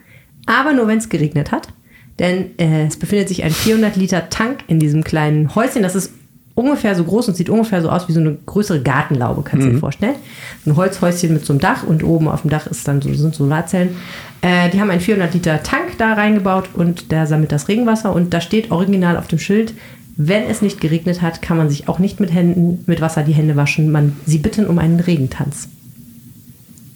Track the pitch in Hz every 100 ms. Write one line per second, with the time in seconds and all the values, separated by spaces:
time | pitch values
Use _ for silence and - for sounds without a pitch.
0 | _ - _ - - 240 285 269 220 220
1 | 220 160 151 147 147 277 - - _ -
2 | - - 175 185 185 - 165 156 151 -
3 | 170 208 196 180 - 160 214 220 214 196
4 | 190 180 170 - 226 277 - 160 151 151
5 | 156 160 151 151 147 208 254 254 185 185
6 | 180 - - - _ - 254 285 220 185
7 | 165 202 240 175 170 220 220 180 160 175
8 | 170 165 156 147 - 202 208 160 127 135
9 | 151 139 120 127 143 135 131 120 - -
10 | 202 285 - - - - - 151 185 185
11 | 180 175 165 156 143 143 185 254 - 156
12 | 165 165 156 147 151 151 - 170 - 143
13 | 139 139 156 156 139 156 170 185 180 180
14 | - - - - 180 180 175 196 202 175
15 | 175 202 170 175 170 151 - 277 349 -
16 | 226 214 208 214 190 185 185 - 175 170
17 | - 160 156 156 156 147 - 214 240 220
18 | 208 175 175 170 - 214 220 170 190 196
19 | 175 170 170 160 - 208 220 - - -
20 | - - 151 208 233 214 202 - 160 165
21 | 175 175 170 165 - 170 156 143 - -
22 | 196 - 190 170 175 170 170 175 - 165
23 | 160 160 151 156 156 143 143 - 156 151
24 | 147 143 - 156 214 214 190 170 160 170
25 | 175 165 131 - 143 - - - - -
26 | - - - - - - - - -